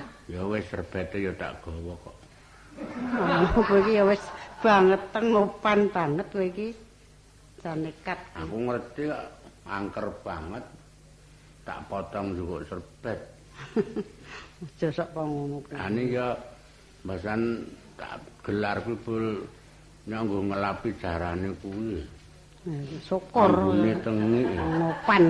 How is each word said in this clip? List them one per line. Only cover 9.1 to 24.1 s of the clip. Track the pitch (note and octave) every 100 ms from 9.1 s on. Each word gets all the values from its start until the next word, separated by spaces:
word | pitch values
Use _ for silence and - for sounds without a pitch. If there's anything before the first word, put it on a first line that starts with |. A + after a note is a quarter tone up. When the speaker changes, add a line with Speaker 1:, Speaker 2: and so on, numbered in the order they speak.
| B2+ - - - -
Speaker 1:
angker | - G2 G2 G#2+ G#2 G2+
banget. | G#2 E2+ D#2+ A2 - - - - - - - - - -
Tak | - C#2 D#2
potong | G2 E2+ G2+ G2
njukuk | F2+ F2 E2
serbet. | - F#2 - - A#2+ G#2 - - - - C#3 - G3 A3
Speaker 2:
<laughs> | - - - - - - E3
Aja | - E3
sok | D3 E3
kok | D#3+
ngono | D#3 D3 C#3+ C#3+
kuwi. | C#3
Speaker 1:
Ane | - F#2 A2 B2
ya | B2 B2 A#2 - - - - - -
mbasan | F#2 F#2 G2+ A2 A#2 A2+ - - -
tak | - - - - -
gelar | - G2+ G#2 G#2
kuwi | G#2 A2+
bul | A#2 A2+ A2+ G2+ F#2 - - - - -
nyanggo | - A2 A2 G2
ngelapi | G2 G2 G2+ G2 A#2 G2
jarane | F#2+ E2 F2 F2 F#2+ F2
kuwi. | G2 G2 A2 F2+ - - - - - -
Speaker 2:
Eh, | F#3 D3 C#3 D#3
syukur. | - F#3+ - B3 G3+
Speaker 1:
Ambune | - F#3+ G3 G#3+ A3
tengi. | -